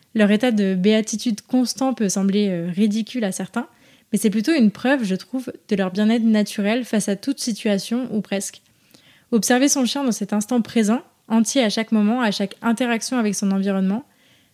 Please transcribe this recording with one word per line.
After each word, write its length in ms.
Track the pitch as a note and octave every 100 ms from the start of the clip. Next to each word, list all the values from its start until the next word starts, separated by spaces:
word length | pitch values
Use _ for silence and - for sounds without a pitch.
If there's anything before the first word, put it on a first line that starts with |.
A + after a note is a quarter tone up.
| _
Leur 160 | A3 G3+
état 220 | G#3+ B3+
de 220 | G#3+ F#3+
béatitude 640 | F#3 G3+ A3 G#3+ G#3+ B3 G#3
constant 540 | - B3+ A#3 - C4
peut 160 | A#3+ G3+
sembler, 380 | G3 G3 G3+ G3+
euh, 200 | F3 F3
ridicule 540 | F3 G#3+ G#3+ G#3+ B3+
à 80 | G3+
certains, 340 | F#3+ F#3+ A#3 E4 _ _ _ _
mais 60 | G#3
c'est 100 | G#3+
plutôt 240 | G#3 A3
une 180 | E4 G#3+
preuve, 340 | - B3+ C#4
je 100 | G3+
trouve, 360 | F#3 - C4 A#3+ - -
de 80 | G3
leur 140 | F#3
bien-être 320 | F3+ G#3+ A#3
naturel 640 | A3+ G#3+ G#3 - G3+ A#3+
face 240 | A#3 G#3+ G#3+
à 80 | G3
toute 240 | - -
situation 760 | - G3+ G#3+ G3 - A#3 C4
ou 60 | G#3+
presque. 400 | - G3 - - _ _ _ _ _ _ _
Observer 380 | A#3 - B3 C#4
son 180 | C#4+ A#3+
chien 180 | C#4+
dans 80 | C4+
cet 220 | G3+ G3
instant 260 | G#3 G#3 B3
présent, 400 | G#3+ A#3 G#3 B3 - _ -
entier 360 | A3+ A3 C#4
à 60 | A3
chaque 220 | A3 A3
moment, 280 | A3 G#3 B3+
à 100 | A3+
chaque 260 | F#3+ G3 -
interaction 560 | A3+ A3+ B3 A3+ - B3+
avec 180 | G#3+
son 160 | F#3 G3
environnement, 520 | F#3+ G3 F#3+ F#3+ G#3+ - _ _ _ _